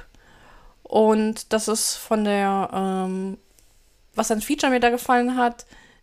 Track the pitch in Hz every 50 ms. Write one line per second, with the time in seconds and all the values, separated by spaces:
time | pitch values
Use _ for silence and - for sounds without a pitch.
0 | - _ _ - _ - - - - - - - - - _ _ _ - - 214
1 | 220 214 220 220 214 214 220 - - - 220 220 214 214 220 220 - - - -
2 | - - 220 214 208 208 202 202 202 196 196 196 185 - - 190 190 190 190 190
3 | 185 185 190 190 190 190 190 - _ _ _ _ _ _ _ _ _ _ _ _
4 | _ _ - 214 220 - 226 214 - - 294 302 - 240 254 247 254 240 240 240
5 | - - 254 247 247 247 254 254 240 240 240 - - _ - - - - _ _